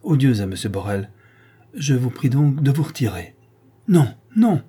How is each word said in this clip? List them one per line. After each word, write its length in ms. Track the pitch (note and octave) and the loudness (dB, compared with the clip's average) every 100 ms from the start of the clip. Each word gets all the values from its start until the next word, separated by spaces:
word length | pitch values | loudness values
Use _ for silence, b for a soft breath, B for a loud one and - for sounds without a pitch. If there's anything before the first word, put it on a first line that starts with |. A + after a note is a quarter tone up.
odieuse 380 | - D3+ C3+ A2 | 0 2 2 2
à 60 | G2 | -2
monsieur 220 | F#2 A2 | -6 -8
Borel. 420 | G2 F#2+ G2+ G2 b b b b b b A#3+ | -6 -4 -6 -6 b b b b b b -10
Je 180 | C#3+ | -2
vous 160 | C3 B2+ | 0 -2
prie 200 | - C3+ | -2 -2
donc 340 | C3 D3 C#3 | 2 2 2
de 80 | C#3 | 0
vous 120 | C#3+ | 0
retirer. » « 520 | D3 - B2 F#2 F2 _ _ _ _ _ - | -2 -2 -4 -4 -14 _ _ _ _ _ 2
Non, 260 | F3 B2+ - _ A3 | 2 2 -2 _ 2
non ! » 260 | A#3 E3 | 2 2